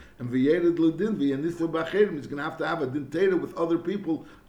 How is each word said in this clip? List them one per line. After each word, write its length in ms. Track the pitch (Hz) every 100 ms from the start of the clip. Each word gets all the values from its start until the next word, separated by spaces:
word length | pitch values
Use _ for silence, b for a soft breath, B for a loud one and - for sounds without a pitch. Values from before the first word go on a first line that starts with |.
| B B
and 120 | 123
v'yered 480 | 127 139 175 175 165
ledin 380 | 160 151 214 180
v'yanithu 540 | 139 135 160 170 165
b'acherim, 460 | 160 165 190 208 151
he's 100 | 123
gonna 160 | 143
have 140 | 156 -
to 80 | 156
have 140 | 165
a 60 | 131
din 240 | 143 131
Torah 260 | 165 196 175
with 180 | - -
other 200 | 165 170
people 480 | 175 202 160 156 B B